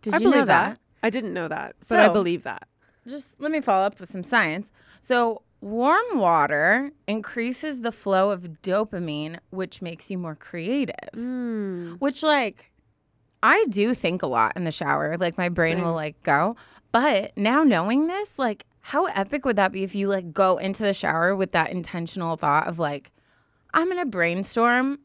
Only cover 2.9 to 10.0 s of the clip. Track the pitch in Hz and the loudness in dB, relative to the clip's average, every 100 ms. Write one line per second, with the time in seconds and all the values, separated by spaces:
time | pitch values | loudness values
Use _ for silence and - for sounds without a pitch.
2.9 | _ 240 285 - - 294 311 262 190 196 | _ -16 -14 -14 -8 -4 -4 0 2 2
3.9 | - 185 190 175 240 175 160 208 _ _ | -2 -12 -10 -2 2 2 -2 -10 _ _
4.9 | _ - 247 233 220 _ _ 196 226 254 | _ 0 2 2 -2 _ _ -8 0 2
5.9 | 359 480 339 185 165 143 151 160 226 285 | 2 2 2 4 4 4 4 4 2 0
6.9 | - - 214 208 - 233 247 311 269 233 | -10 -6 -6 -6 -6 -4 -4 -6 -6 -6
7.9 | 226 - 190 196 190 175 156 190 190 214 | -6 0 2 2 0 -8 -10 -2 -2 -2
8.9 | 190 170 147 151 170 _ 185 185 - 175 | -4 -6 -6 -8 -10 _ -8 -8 -8 -12
9.9 | 165 | -12